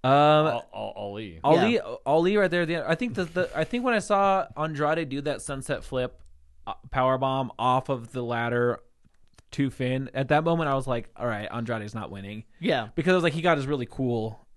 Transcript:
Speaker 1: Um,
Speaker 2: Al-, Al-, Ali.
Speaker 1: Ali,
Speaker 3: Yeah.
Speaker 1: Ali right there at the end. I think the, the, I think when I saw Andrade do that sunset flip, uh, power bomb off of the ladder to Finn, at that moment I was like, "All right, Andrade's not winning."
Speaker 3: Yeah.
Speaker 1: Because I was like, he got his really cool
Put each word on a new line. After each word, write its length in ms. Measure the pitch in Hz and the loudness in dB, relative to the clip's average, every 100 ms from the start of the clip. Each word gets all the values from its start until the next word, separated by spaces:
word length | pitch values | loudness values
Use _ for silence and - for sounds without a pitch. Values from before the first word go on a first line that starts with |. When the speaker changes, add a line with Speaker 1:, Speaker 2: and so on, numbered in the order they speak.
Speaker 1:
Um, 80 | 131 | 6
Speaker 2:
Al-, 580 | 143 147 151 156 117 - | 6 8 6 4 0 -6
Al-, 200 | 98 107 - | -10 -10 -8
Ali. 420 | 104 101 107 82 | -8 -8 -10 -2
Speaker 1:
Ali, 320 | 139 160 202 233 | 4 6 6 2
Speaker 3:
Yeah. 200 | - 120 - | -2 -8 2
Speaker 1:
Ali 300 | 156 170 208 | 2 4 2
right 160 | 185 | 2
there 120 | 175 | 2
at 40 | 170 | 0
the 80 | 170 | -2
end. 100 | 135 | -2
I 80 | 165 | -2
think 200 | 247 208 | -2 -4
the, 80 | 170 | -4
the, 240 | 175 180 - | -2 -2 -2
I 80 | |
think 220 | 160 240 254 | -2 -2 0
when 80 | |
I 60 | 226 | 0
saw 460 | - 202 196 196 - - | 2 2 4 2 0 -4
Andrade 500 | 156 147 147 160 156 | -6 0 0 0 -2
do 140 | 135 | -4
that 200 | 143 127 | -4 -6
sunset 420 | - 135 131 143 - | -6 -10 -4 -6 -4
flip, 340 | 131 123 - - - - - - | -4 -4 -8 -20 -20 -20 -16 -12
uh, 60 | - - | -12 -6
power 260 | 139 131 131 | 0 2 2
bomb 340 | 135 135 127 - | 0 0 -4 0
off 300 | 123 127 127 | 2 2 0
of 240 | 131 117 | -6 -4
the 100 | 127 | -8
ladder 600 | 120 120 117 120 120 117 - _ _ _ - - _ | -4 -2 0 2 2 0 -8 _ _ _ -20 -20 _
to 180 | - 139 | -2 -2
Finn, 400 | - 127 131 135 | 0 -2 -2 -4
at 140 | 127 131 | -4 2
that 140 | 151 | 4
moment 260 | 160 170 156 | 4 2 2
I 40 | 135 | 0
was 100 | 127 | 0
like, 220 | 120 - - | -4 -4 -6
"All 100 | 120 | -4
right, 200 | 107 104 | -4 -6
Andrade's 460 | 113 117 113 104 110 | -6 -4 -4 -6 -8
not 160 | 101 | -10
winning." 320 | 98 98 107 - - | -10 -10 -12 -14 -6
Speaker 3:
Yeah. 300 | 165 139 110 - | -2 0 -2 -2
Speaker 1:
Because 160 | 160 | 2
I 40 | 185 | 4
was 80 | |
like, 100 | 165 | 2
he 80 | 151 | 0
got 140 | 170 156 | 2 2
his 80 | 135 | 0
really 200 | 147 120 | -2 -4
cool 560 | - 127 120 110 110 - | -4 -2 0 -4 -8 -18